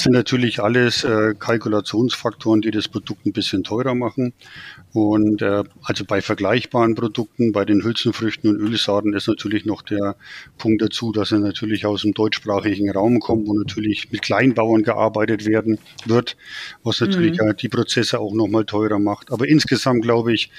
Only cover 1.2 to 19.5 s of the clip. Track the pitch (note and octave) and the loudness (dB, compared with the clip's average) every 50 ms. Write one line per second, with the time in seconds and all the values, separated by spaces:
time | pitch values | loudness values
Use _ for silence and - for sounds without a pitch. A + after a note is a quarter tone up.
1.2 | G#2+ A2 G#2+ G#2 - - A#2 A2+ - A2+ G#2+ G#2 G2 - - G#2+ B2+ A#2+ - - | 2 0 0 -4 -2 -2 -2 0 0 0 -2 -2 -2 -2 -2 0 0 0 -2 -2
2.2 | - A#2 G#2+ - - A2+ A2 G#2+ G#2 A2 G#2 G#2+ - - - G#2 - - G#2 - | -4 -6 -6 -4 0 2 2 4 2 2 -2 -2 -4 -4 -6 -8 -8 -8 -12 -6
3.2 | - D3+ - G#2+ G2 - - G2 F2 - G#2 A2+ B2+ C3+ B2 B2 B2 G#2+ - - | -6 -4 -4 -2 -4 -2 -2 -4 -4 -2 -4 -4 -2 -2 -2 -2 -2 -4 -4 -2
4.2 | B2+ B2 - _ - - - - - - - - - _ - A2+ G#2+ G#2 G#2+ G#2+ | -4 -4 -4 _ -20 -20 -20 -20 -20 -20 -20 -20 -18 _ 0 0 2 4 4 4
5.2 | G#2+ G#2+ G#2+ G#2 A2 G2+ G2+ G2+ G2+ - _ - - - G#2+ - G2+ - G#2 G2 | 4 2 2 2 0 0 0 -2 -2 -6 _ -16 -6 -6 -6 -4 -4 -2 -2 -2
6.2 | - - G#2+ - G2 F#2+ A2 A#2 - - - A#2+ A#2 A2+ A2 A2 A#2 A2+ G#2 - | 0 -2 -4 -2 0 2 2 0 0 -2 0 2 2 2 2 0 -2 -4 -4 -4
7.2 | A2+ - _ - A#2+ A2+ G2+ G#2 G2+ G#2 G#2 G2 F#2 A#2 A2+ - - A#2+ G#2 - | -6 -6 _ 0 0 2 2 0 2 4 2 2 2 0 -2 0 -2 -2 -2 -2
8.2 | A2+ G#2+ - - - G#2+ G#2 G#2 G#2 A2 A#2 G#2 - - G2+ G#2 G#2 G#2+ G2+ G2+ | -4 -4 -4 0 2 2 2 2 0 -2 -2 -2 0 0 0 0 0 0 -2 -2
9.2 | - A2 G#2+ - - G2+ G#2+ G2+ - G#2+ G2 - - - G#2 G2+ G2+ G2+ G2 _ | -2 -2 -2 -2 -2 -4 -4 -2 -2 -2 -6 -6 -6 -6 -4 -2 -2 -4 -6 _
10.2 | - - - - - - _ - - A2+ A2 G#2+ A2 G2+ - - A#2+ A2+ G#2 G#2+ | -14 -20 -20 -20 -20 -20 _ -4 0 2 2 2 2 0 -2 -2 -6 -2 -2 -2
11.2 | G2 - G#2+ G#2 G2+ G2+ F#2+ - A2 G#2+ G#2+ G2 - G#2 G#2 F#2+ - G#2 G2 - | 0 2 2 2 2 0 -2 -4 -4 -4 -4 -2 0 -2 -2 0 0 -2 0 2
12.2 | G#2+ A2 - - - G#2+ G2+ G2 G2 G#2+ G2 G2 G2+ G2 G2 G2 G2+ A#2+ B2 A2+ | 0 0 0 -4 -4 -2 -2 0 0 0 -2 0 -2 -2 0 2 2 4 2 2
13.2 | - - A#2+ A2 G#2 G#2 G#2 G#2 G2+ G2 - G#2+ G#2+ G#2 G2 - - - - G#2 | 2 0 0 0 0 0 0 -2 -2 -4 -6 -4 -2 -2 -2 -4 -6 -8 -8 -6
14.2 | - - G#2 G2+ B2 C3 A2+ A#2 A2 A2+ A#2 A2 G#2+ A#2+ G#2+ G#2+ G#2+ A2 G#2+ G#2+ | -4 0 0 4 4 4 4 4 2 2 4 2 2 2 2 2 0 0 2 0
15.2 | G#2+ A2 A2+ G#2 G#2 G#2+ G#2+ A2 G#2+ A2+ A2 - - - - - - A2+ A2+ B2 | 0 0 0 -2 0 0 0 0 2 0 -2 -2 -4 -14 -20 -14 -2 0 2 2
16.2 | A#2+ - - _ - - - - - - - - - A#2 - - - - G3 F3+ | 2 0 -8 _ -16 -18 -16 -14 -14 -14 -16 -8 -6 -4 -2 0 0 0 2 2
17.2 | E3+ E3 E2 F#2 A2 G#2+ G2+ - - A2 - A#2+ A2+ - - B2 A2 - - A#2 | 2 2 2 2 0 0 0 -2 -4 -4 -2 -2 -2 0 0 -2 0 0 -2 -2
18.2 | G#2+ G2+ G2+ A2 A2 G2 G#2+ A2 G#2+ - G#2+ G#2 G#2+ G#2+ G#2+ G2+ G2+ G2+ G2+ - | -2 -2 0 0 0 2 2 0 0 0 -2 -2 0 0 0 0 0 0 -2 -4
19.2 | - - B2+ A2 B2+ C#3+ | -6 -8 -4 -2 2 4